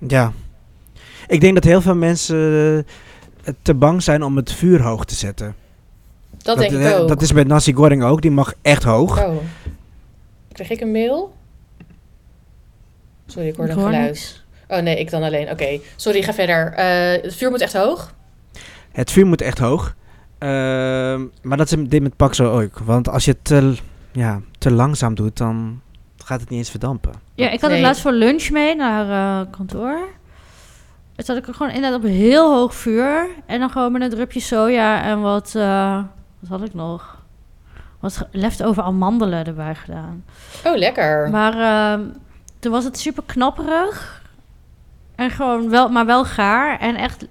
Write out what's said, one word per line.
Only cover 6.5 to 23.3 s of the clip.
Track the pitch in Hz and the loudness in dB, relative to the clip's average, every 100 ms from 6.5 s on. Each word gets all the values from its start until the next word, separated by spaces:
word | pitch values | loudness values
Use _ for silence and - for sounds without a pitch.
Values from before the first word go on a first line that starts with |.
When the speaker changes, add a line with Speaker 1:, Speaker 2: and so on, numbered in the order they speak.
| 233 | 0
Speaker 2:
denk | 214 | 2
ik | 139 143 | 2 4
Speaker 1:
eh, | 190 | 4
Speaker 2:
ook. | 165 | 4
Speaker 1:
dat | 143 | 2
is | 151 | 4
bij | 147 | 4
nasi | 135 151 147 | 6 4 4
goreng | 131 151 139 | 6 6 6
ook. | 120 156 | 4 2
Die | 156 | 4
mag | 139 135 - | 2 2 0
echt | 147 143 | 2 4
hoog. | - 113 185 - | 4 4 4 2
Speaker 2:
Oh. | 190 160 165 - - - - - - - - - - | 0 -2 -8 -12 -14 -16 -20 -20 -20 -20 -20 -20 -20
Krijg | - 180 | -14 -8
ik | 226 | -6
een | 226 | -2
mail? | 220 233 294 392 - - - - - - - - - _ - _ - - _ - _ - _ - | 0 0 -2 -6 -12 -20 -20 -20 -20 -20 -20 -20 -20 _ -20 _ -20 -20 _ -20 _ -20 _ -16
Sorry, | 175 160 | -8 -6
ik | 165 | -4
hoorde | 160 | -4
Speaker 3:
Ik | 165 | -2
Speaker 2:
een | |
Speaker 3:
hoor | 196 | 0
Speaker 2:
geluid. | 151 147 | 0 -2
Speaker 3:
niks. | 151 - - - - - | -4 -14 -18 -20 -20 -6
Speaker 2:
Oh | 185 | -4
nee, | 170 160 | -2 -2
ik | 160 | -4
dan | 160 | -4
alleen. | 156 147 151 | -2 -2 -4
Oké, | 160 139 143 - - | -6 -6 -6 -10 -6
sorry, | 220 202 | -2 0
ga | 185 | -2
verder. | 214 180 165 165 | -2 0 0 0
Eh, | - 185 180 180 180 | -2 0 0 0 -2
het | - - | -4 -4
vuur | 254 | -4
moet | 247 | -2
echt | - | -2
hoog? | 196 220 349 - - - - _ - - - - | 0 -2 -2 -10 -20 -20 -20 _ -20 -20 -20 -12
Speaker 1:
Het | - 127 | -6 2
vuur | 185 196 | 4 4
moet | 165 | 2
echt | 123 120 | -2 -2
hoog. | 120 143 - - - - - - | -2 -2 -4 -10 -18 -20 -20 -10
Ehm, | 143 135 131 131 131 131 131 131 127 - | -6 -4 -2 -2 -2 -2 -4 -6 -8 -12
maar | 127 143 | -4 -2
dat | 151 | 0
is | |
een | 156 135 | 0 0
ding | 147 | 0
met | 139 - | 0 2
paksoi | 139 - 120 | 2 2 2
ook. | 120 104 - | 2 -2 -4
Want | 110 120 117 | 0 0 0
als | 127 | 0
je | 143 | 2